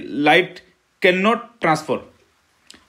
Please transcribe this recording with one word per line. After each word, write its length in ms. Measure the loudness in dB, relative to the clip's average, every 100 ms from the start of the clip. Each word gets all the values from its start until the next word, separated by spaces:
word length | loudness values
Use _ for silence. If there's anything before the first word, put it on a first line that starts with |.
| -2
लाइट 540 | -2 2 2 0 -10 _ _ _ _ 0
cannot 300 | 2 0 -2
transfer। 640 | -6 _ -2 -2 -4 -8 -8 _ _ _ _ _ _ -20